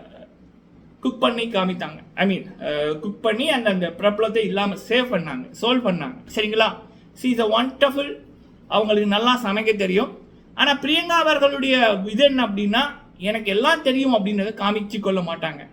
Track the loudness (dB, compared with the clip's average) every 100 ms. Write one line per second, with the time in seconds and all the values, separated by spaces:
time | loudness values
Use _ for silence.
0 | -14 -20 -20 _ -20 -20 _ -20 -20 -8
1 | -6 0 0 0 -2 0 0 -2 -8 -12
2 | -10 -2 0 0 -6 -10 -6 -2 -2 -2
3 | -6 -2 0 0 0 0 2 0 -2 0
4 | 0 2 0 0 0 0 -2 -4 -2 0
5 | 0 -2 -4 -8 -10 -4 0 0 0 -2
6 | -4 -10 -8 -4 0 2 2 0 -14 -20
7 | -20 -4 0 2 2 2 0 2 0 0
8 | -6 -8 -16 -20 -20 -20 -4 0 2 2
9 | 2 2 2 2 0 -2 0 0 2 0
10 | 0 -6 -20 -20 -10 -2 0 0 0 0
11 | 2 2 2 2 2 0 0 4 4 2
12 | -2 4 4 4 0 0 0 2 0 -4
13 | -18 -8 -4 -2 0 2 2 2 2 2
14 | 4 2 2 0 -2 -2 -2 0 -4 -4
15 | -2 0 -2 -4 -6 -8 -14